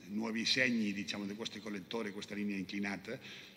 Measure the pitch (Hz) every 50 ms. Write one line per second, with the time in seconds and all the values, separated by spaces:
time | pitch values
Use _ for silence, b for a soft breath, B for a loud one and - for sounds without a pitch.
0 | - 90 101 110 113 113 110 113 110 - - 135 131 127 120 113 107 101 98 101
1 | 98 - - 104 101 98 104 110 113 - - 104 101 110 104 98 90 - - 113
2 | 110 101 98 104 98 - 104 101 104 104 101 98 92 92 101 101 101 101 98 87
3 | - 110 120 - B B B B B B B